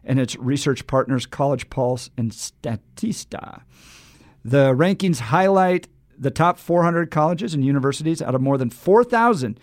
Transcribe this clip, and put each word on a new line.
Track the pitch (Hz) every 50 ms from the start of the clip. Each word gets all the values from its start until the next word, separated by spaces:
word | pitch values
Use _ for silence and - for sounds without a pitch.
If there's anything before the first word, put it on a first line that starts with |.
| - -
and | 131 135
its | 127 117 -
research | - 131 123 139 139 - 147 131 - -
partners | - 139 131 - - 135 123 -
College | - - - 143 143 143 127 - _
Pulse | - 135 131 123 123 120 - - _
and | - 117 113
Statista. | 101 - - - _ _ - 117 113 101 _ _ _ - - - - - - _ - - - - - - - _ _ _ - - - - - - _ - - - _ _ -
The | 113 127 143 139 135
rankings | 131 127 160 185 202 190 196 185 135 120
highlight | 117 110 143 175 190 196 196 190 185 180 180 180 - _ _ _ _ _ _
the | - 127 139
top | 135 - 160 175 175 -
four | - - 170 175 170
hundred | 175 170 170 170 -
colleges | - 156 151 165 175 151 214 220 156
and | 143 131
universities | 135 139 139 127 139 135 - 151 160 165 156
out | - - 127
of | 127
more | 131 135 139
than | 139 131 117
four | - - - 175 196 233
thousand | 247 240 240 226 233 240 226 151 127 107 226 -